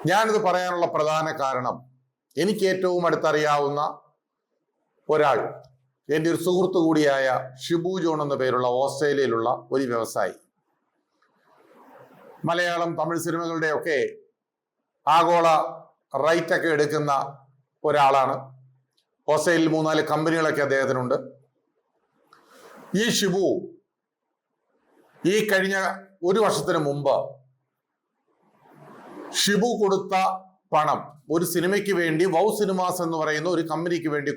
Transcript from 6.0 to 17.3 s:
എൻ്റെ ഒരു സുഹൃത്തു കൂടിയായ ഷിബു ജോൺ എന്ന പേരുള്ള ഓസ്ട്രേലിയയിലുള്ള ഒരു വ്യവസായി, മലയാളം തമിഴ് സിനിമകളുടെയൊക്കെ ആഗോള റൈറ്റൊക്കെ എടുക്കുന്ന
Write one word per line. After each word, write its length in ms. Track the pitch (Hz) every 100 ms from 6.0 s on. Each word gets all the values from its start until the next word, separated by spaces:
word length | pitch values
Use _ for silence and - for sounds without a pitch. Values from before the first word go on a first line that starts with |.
| -
എൻ്റെ 200 | 156 165
ഒരു 100 | 160 170
സുഹൃത്തു 340 | 180 185 185 165
കൂടിയായ 400 | 156 147 135 135 123 - - -
ഷിബു 280 | 170 170 190 170
ജോൺ 160 | 156 143
എന്ന 120 | 131
പേരുള്ള 280 | 131 123 127 123
ഓസ്ട്രേലിയയിലുള്ള 680 | 135 131 147 139 127 113 113 135 - 135
ഒരു 100 | 131
വ്യവസായി, 440 | 117 110 117 95 87 _ _ _ _ _ _ _ _ _ _ _ _ _ - - - - - - - 156
മലയാളം 420 | 170 175 175 170 160
തമിഴ് 240 | 160 170
സിനിമകളുടെയൊക്കെ 720 | 170 165 170 165 160 151 165 143 110 - _ _ _ _ _ _ _ _ -
ആഗോള 400 | 160 165 175 165 151 - - - _ _ 135
റൈറ്റൊക്കെ 460 | 147 170 - 180 160
എടുക്കുന്ന 380 | 147 147 151 147 139 -